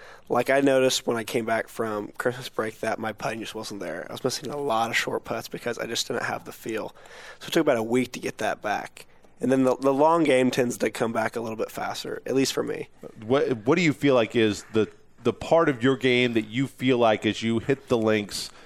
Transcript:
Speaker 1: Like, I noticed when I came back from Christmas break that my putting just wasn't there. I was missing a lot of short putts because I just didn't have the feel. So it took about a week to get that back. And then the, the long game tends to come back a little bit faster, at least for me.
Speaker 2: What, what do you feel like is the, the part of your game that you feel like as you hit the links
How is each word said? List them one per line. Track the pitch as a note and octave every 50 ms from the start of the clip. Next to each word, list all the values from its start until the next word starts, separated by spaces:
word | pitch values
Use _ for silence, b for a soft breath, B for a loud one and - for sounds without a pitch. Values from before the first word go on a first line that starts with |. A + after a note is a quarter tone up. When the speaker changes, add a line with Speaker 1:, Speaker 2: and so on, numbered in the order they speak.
| B B B B B -
Speaker 1:
Like, | - A#2+ B2 -
I | C3+ C#3
noticed | C#3 C#3 C3+ C3 C3 C3 B2+ - -
when | - A#2+
I | A2+ A2+
came | G#2 - B2+ A2+
back | A2+ A2+ A2+ -
from | - - - A2+ A2 G#2+ G#2 G#2 - -
Christmas | - - B2 A#2+ B2+ B2+
break | - - - A2 A2+ A2 -
that | - A2 G#2+ -
my | A2+ A2
putting | G#2+ - - C#3+ C3 A2+
just | G#2 - -
wasn't | G#2+ A2 - G#2+ G2+
there. | F#2 E2+ D#2+ E2+ D2+ -
I | -
was | A#2+ -
missing | C3 - - - A#2
a | B2+
lot | D3 C#3+ C#3+ A2+ A2+ A#2 A#2
of | A#2
short | - - C3+ C3 A2+ -
putts | - A#2+ A2+ A2 -
because | - - - A#2+ A#2
I | - -
just | A#2 A#2 - -
didn't | - B2 A#2 -
have | - A2 - E2+
the | G2 A2
feel. | - - B2 A2+ G#2+ G2 G#2 B B B B B B B B B B
So | -
it | - -
took | E3+
about | D#3 D3+ C3
a | A#2 A2
week | A2+ A#2 B2+ B2+ - -
to | -
get | - A2+ -
that | - A2+ - - -
back. | - G#2 G2+ F#2 - - - - - b b b b - _ -
And | - B2+
then | C3+ C3 C3
the, | B2+ B2
the | - C3+ C3+ C#3
long | C3+ D3 D#3 E3 E3+ D#3+
game | C#3+ C3+ B2+ C3 B2+
tends | B2 - B2+ A#2+ A#2+
to | - - A2+
come | - - B2+ A2+
back | A2+ A2+ A2 A2 -
a | A#2+
little | A2+ A#2 A2
bit | A2 G#2 -
faster, | - G2+ G#2 - - - - A2+ A2 - -
at | - A#2+
least | C3+ C3+ B2+ -
for | - A#2
me. | A#2 - - - - - - - - - A#2 A2
Speaker 2:
What, | G#2+ B2+ C#3+ D#3 C#3 C3 A2+ G#2
what | B2 D#3+
do | F3+
you | F3+ D#3
feel | C3 - - C#3+ C3
like | B2 A2+ G#2+ -
is | A#2+ A2 A2 G2+ - - -
the, | - A2 G#2 - - - - - - - A#2
the | A#2+ A2
part | - - - D#3+ E3 E3
of | D3+ C#3+ A#2 A2+
your | C3 B2+
game | A#2+ B2+ C3 B2 B2 B2 B2 A#2+
that | A2+ A2
you | G#2+ G#2+ B2 C3+
feel | B2+ - - B2+ B2+ C3
like | A#2+ A#2+ A2+ G#2+ G#2 -
as | A2 G2+ - A2
you | A2+ A2+ A2+
hit | - - C3+ C3+ - -
the | C3
links | A2+ A2 A2 G#2+ G#2+ G2+ F#2+ - - - B B B B